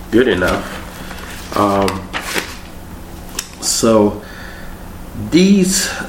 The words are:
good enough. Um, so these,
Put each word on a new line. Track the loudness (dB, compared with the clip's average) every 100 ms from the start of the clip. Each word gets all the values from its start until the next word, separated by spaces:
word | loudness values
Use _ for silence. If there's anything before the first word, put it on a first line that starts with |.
| 2
good | 4 6
enough. | 4 2 0 -4 -10 -12 -12 -12 -12 -12 -12 -4 2
Um, | 2 4 2 0 -6 -8 -6 -6 -6 -8 -14 -14 -14 -14 -14 -14 -10 -10 -10 -6
so | -2 2 6 6 6 2 -8 -14 -14 -12 -12 -12 -12 -12 -12 -8 2
these, | 6 8 8 6 2 0 -4